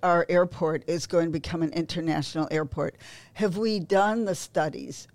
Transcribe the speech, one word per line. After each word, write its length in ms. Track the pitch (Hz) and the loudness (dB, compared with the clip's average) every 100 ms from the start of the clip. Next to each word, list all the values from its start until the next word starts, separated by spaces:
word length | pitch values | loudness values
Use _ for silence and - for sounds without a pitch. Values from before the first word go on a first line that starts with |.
our 220 | 180 170 165 | 2 4 4
airport 540 | 175 180 - 160 160 - | 4 2 0 -2 -2 -2
is 200 | 170 - | -4 0
going 180 | 175 165 | 0 2
to 60 | |
become 300 | 156 - 170 | -2 -4 -2
an 80 | 160 | -2
international 720 | 170 160 175 160 151 139 165 151 | -2 -4 -2 -2 -2 -2 -4 -2
airport, 440 | 156 151 - 139 - - - - | -2 -2 -4 -6 -6 -16 -20 -18
have 240 | - 208 185 | -2 -2 0
we 220 | 226 214 | 0 0
done 460 | 160 196 208 226 214 | 2 4 4 2 -2
the 100 | 180 | -4
studies 720 | - - 156 131 135 139 - | -4 -2 -2 -4 -12 -14 -18